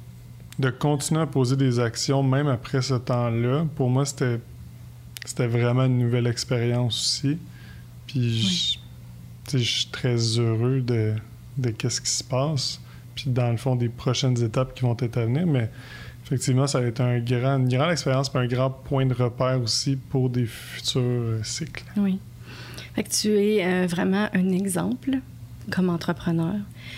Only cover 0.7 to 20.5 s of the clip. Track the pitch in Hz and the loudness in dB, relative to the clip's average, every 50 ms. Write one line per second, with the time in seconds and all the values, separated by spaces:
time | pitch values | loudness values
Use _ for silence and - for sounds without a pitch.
0.7 | 120 - - 147 147 139 - - 160 156 160 143 131 139 127 120 135 135 135 131 | 0 2 2 2 2 2 2 0 2 2 2 2 2 2 2 4 4 4 4 4
1.7 | 120 120 120 117 117 - - - 139 139 139 131 127 139 147 147 127 117 - - | 4 2 2 0 0 -2 0 0 2 2 4 4 4 4 2 2 0 0 -2 -2
2.7 | - 135 127 - 135 117 - - 127 120 120 120 117 117 117 123 127 147 165 151 | -2 0 0 2 0 -2 0 0 0 0 2 2 2 2 2 2 2 2 0 0
3.7 | 160 - 135 123 123 131 143 139 - - 139 123 120 120 - - - - - - | 0 0 2 2 4 2 2 0 0 0 0 0 0 -2 -4 -8 -16 -16 -16 -18
4.7 | - - - - - - - - - - - - - - 127 117 117 120 120 120 | -18 -18 -18 -18 -18 -18 -18 -16 -14 -14 -12 -10 -2 -2 0 2 2 4 4 4
5.7 | 120 127 131 131 127 123 120 120 120 123 117 120 120 120 - - 131 120 117 120 | 4 4 4 4 4 4 4 4 4 2 2 2 0 0 -2 0 0 2 2 2
6.7 | 120 123 123 117 104 - - - - - - 139 151 175 - - - - - - | 2 2 2 2 0 0 0 0 -2 0 0 0 -2 -2 -4 -10 -16 -16 -16 -16
7.7 | - - - - - - - - - 131 123 120 117 113 110 190 90 - - - | -16 -16 -16 -16 -18 -18 -16 -6 -2 0 2 2 2 2 2 2 2 0 0 -2
8.7 | - - - - - - - - - - - - - - - - 139 131 120 110 | -2 -4 -6 -14 -18 -18 -18 -18 -18 -18 -16 -18 -18 -16 -8 -2 0 0 0 2
9.7 | - - - - - - - 127 120 117 113 113 110 117 117 113 113 110 120 127 | 0 -2 -2 -4 -6 -2 0 2 2 2 2 2 2 2 2 2 2 2 2 2
10.7 | 135 135 127 120 123 113 110 107 107 107 - - - - - - - 139 127 123 | 2 2 2 2 2 2 2 2 0 -2 -4 -8 -16 -18 -18 -10 -6 -2 -2 -2
11.7 | 110 - - 120 - - - - - - - - 127 123 135 156 156 135 - - | -2 0 -2 -2 -2 -2 -2 -2 -4 -4 -4 -2 0 0 0 2 0 0 -2 -4
12.7 | - - - - - - - - - - - 135 123 127 123 120 117 110 - 135 | -6 -8 -12 -16 -18 -18 -18 -14 -14 -6 -4 -2 0 2 2 2 0 0 0 0
13.7 | 127 123 120 117 120 - - 131 123 - 135 131 127 120 120 110 104 131 131 131 | 0 2 0 -2 -2 -2 -2 -2 0 2 2 2 2 2 2 0 2 0 -2 -2
14.7 | - - 127 120 117 107 127 113 - 123 117 113 123 147 185 175 147 127 113 110 | -2 -2 0 0 2 0 -2 -2 0 0 0 2 2 2 2 2 2 2 2 0
15.7 | - - - - - - - - - - - - - 120 - - 127 131 139 139 | -4 -8 -14 -16 -16 -16 -16 -16 -16 -16 -6 -4 -2 0 2 2 4 4 4 4
16.7 | 139 135 123 120 113 - 123 123 123 120 117 120 127 120 123 135 139 135 127 127 | 2 2 0 0 0 0 2 2 2 0 2 0 0 2 2 2 2 4 4 4
17.7 | 123 127 147 170 175 - - 143 131 131 135 131 - 131 123 120 127 123 131 135 | 4 4 2 2 2 0 2 2 2 2 0 0 0 0 0 2 2 2 2 0
18.7 | 131 - - - 143 135 135 131 123 110 127 120 117 - 131 127 131 131 120 110 | 0 -4 -4 -2 0 2 4 2 4 2 2 0 2 2 2 2 2 2 0 0
19.7 | - - - 139 135 131 - - - 135 127 127 120 123 123 113 | 0 0 0 0 0 -2 -2 -2 0 2 2 2 2 2 0 0